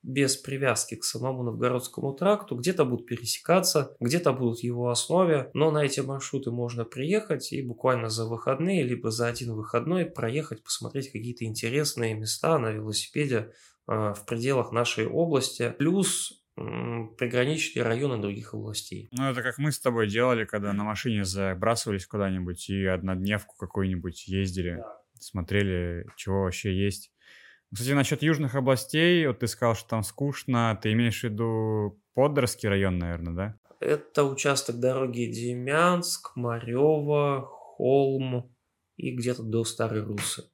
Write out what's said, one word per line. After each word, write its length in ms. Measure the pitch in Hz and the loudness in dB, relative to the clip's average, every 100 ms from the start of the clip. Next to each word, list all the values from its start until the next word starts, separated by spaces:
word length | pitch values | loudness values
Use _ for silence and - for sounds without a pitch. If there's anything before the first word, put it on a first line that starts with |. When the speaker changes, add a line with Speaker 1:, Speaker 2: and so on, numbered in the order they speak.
Speaker 1:
без 340 | - 131 139 - | -4 0 2 0
привязки 580 | - 135 135 113 - 117 | -4 0 2 2 -2 -4
к 80 | |
самому 400 | - 113 123 131 | -6 -4 -4 -2
Новгородскому 720 | 120 110 123 127 123 - 139 | -4 0 0 0 -4 -6 -6
тракту, 420 | 135 185 202 - - | 0 2 2 0 -4
где-то 300 | 127 180 135 | -2 2 2
будут 220 | 120 - | 2 -4
пересекаться, 840 | 117 113 - - 180 175 160 135 - | -8 -4 -6 4 4 4 2 0 -2
где-то 320 | 120 165 160 | 0 2 2
будут 280 | 127 123 117 | 2 0 0
в 40 | |
его 260 | 117 120 120 | -4 -2 0
основе, 640 | 120 - 170 185 151 123 | 0 2 4 4 4 0
но 160 | - 156 | 2 2
на 140 | 151 | 4
эти 160 | 143 139 | 2 0
маршруты 500 | 131 135 - 139 135 | -4 -4 -4 -4 -4
можно 360 | 120 120 120 113 | -4 -4 -4 -6
приехать 680 | 127 143 208 208 147 - | -6 0 0 0 -4 -4
и 100 | - | -6
буквально 460 | 127 120 131 127 113 | -6 0 2 2 0
за 180 | 110 113 | -2 -2
выходные, 580 | 113 - 139 170 190 | -2 -2 0 2 2
либо 280 | 123 123 - | 2 0 -2
за 160 | 110 120 | 0 -2
один 240 | 120 120 | -2 -6
выходной 520 | 107 104 120 - 185 170 | -6 -2 -2 0 0 -2
проехать, 580 | - 113 135 156 113 | -2 -2 -2 -4 -10
посмотреть 480 | - - 113 139 131 | -6 -6 -4 -6 -6
какие-то 320 | 104 113 120 | -8 -8 -6
интересные 680 | 117 107 117 135 147 - 113 107 | -6 -4 -2 0 -2 0 -2 -2
места 420 | 110 - - 160 | -4 -2 2 2
на 140 | 113 | 2
велосипеде, 800 | 110 110 104 - - 143 117 101 - - _ - | -4 -4 -4 -4 -2 0 0 -2 -14 -20 _ -4
э, 240 | 110 107 101 | 0 0 -4
в 100 | - | -6
пределах 460 | 117 123 135 117 | -2 0 2 2
нашей 340 | 117 120 - 110 | 0 0 0 0
области, 680 | - 170 143 - - 117 - | 2 2 2 0 -2 -4 0
плюс, 640 | 147 190 185 - - - _ - | 2 4 2 0 -6 -10 _ -12
м, 580 | - 113 120 117 110 - | -8 -4 -4 -4 -6 -4
приграничные 680 | 120 123 127 160 - - | 0 2 2 0 -2 0
районы 340 | 117 117 139 120 | 0 0 0 -2
других 320 | 101 101 110 110 | -2 -4 -8 -10
областей. 520 | 107 104 - - 107 | -8 -10 -10 -12 -8
Speaker 2:
Ну, 120 | 123 135 | -4 -2
это 120 | 127 | -2
как 140 | 123 120 | -4 -2
мы 120 | 147 | -2
с 80 | 139 | 0
тобой 280 | 131 117 107 | 0 2 2
делали, 360 | 107 127 120 107 | 4 4 2 0
когда 280 | 107 101 | -2 -2
на 100 | 101 | -2
машине 400 | 104 104 131 107 98 | -2 -2 0 0 0
забрасывались 800 | 95 98 90 110 113 - 98 92 | 0 -2 2 2 2 0 -4 -4
куда-нибудь 640 | 107 98 92 90 87 - | -2 0 0 -4 -8 -4
и 160 | 98 95 | 0 2
однодневку 680 | 92 95 92 95 104 - - | 0 0 -2 0 0 -2 -14
какую-нибудь 680 | 95 - 95 92 90 82 - | -8 -2 0 -2 -6 -10 -4
ездили, 500 | 95 98 92 87 85 | -2 0 -2 -4 -6
Speaker 1:
Да. 180 | - - _ - | -10 -16 _ -20
Speaker 2:
смотрели, 880 | - 92 85 101 101 90 87 85 - - | -10 -6 0 2 2 0 -2 -4 -10 -12
чего 240 | - 98 | -2 0
вообще 320 | 92 87 104 92 | 0 -2 -2 0
есть. 360 | 101 95 - _ _ - - - _ | 0 -2 -12 _ _ -20 -20 -20 _
Кстати, 200 | 104 123 | -6 0
насчёт 280 | 143 135 147 | 2 2 2
южных 340 | 151 151 143 135 | 2 2 0 0
областей, 680 | 131 131 - 156 170 175 156 | 2 2 2 2 4 6 4
вот 120 | 113 | 0
ты 80 | 117 | -2
сказал, 280 | - 120 113 | 2 2 2
что 120 | - | -2
там 160 | 113 | -4
скучно, 720 | 104 - 139 135 - 123 117 104 | -4 -2 -4 -2 0 2 2 2
ты 80 | 110 | 2
имеешь 300 | 110 120 110 | 4 2 0
в 20 | |
виду 760 | 120 107 113 113 110 107 104 - _ | -4 -2 0 0 0 0 -2 -4 _
Подорский 540 | - 139 143 123 - 110 | 2 4 4 2 2 2
район, 300 | 98 98 90 | 4 4 2
наверное, 340 | 85 85 85 | -2 -4 -6
да? 220 | 85 101 110 _ - | -4 -6 -8 _ -6
Speaker 1:
Это 460 | - 147 - - 143 | 0 0 0 2 2
участок 560 | 135 143 139 - 120 | 2 0 0 -2 0
дороги 440 | 127 131 131 117 117 | 2 2 -2 -2 -4
Демянск, 1040 | 113 120 123 127 151 175 175 175 - - - | -4 -4 -4 0 4 4 4 0 -6 -8 -4
Марёво, 1120 | 120 117 117 120 147 156 147 147 143 139 - | -2 -2 -2 4 4 4 4 2 2 0 -4
Холм 1040 | - - - 123 135 139 135 131 123 123 _ _ _ _ - | -16 -20 -2 4 6 6 2 0 -2 -4 _ _ _ _ -8
и 140 | - 127 | -6 -2
где-то 280 | 120 127 | -2 -2
до 200 | 110 113 | -2 0
Старой 380 | 113 - 113 107 | -2 -2 -2 0
Руссы. 400 | 107 104 - - - | -4 -4 -4 -6 -10